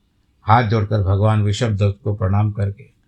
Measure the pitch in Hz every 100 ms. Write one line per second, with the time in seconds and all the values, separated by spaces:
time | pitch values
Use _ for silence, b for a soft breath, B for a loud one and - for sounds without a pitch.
0 | _ _ _ _ - 117 113 113 104 110
1 | 92 98 107 107 104 101 120 98 101 98
2 | 101 101 92 101 110 104 98 101 - _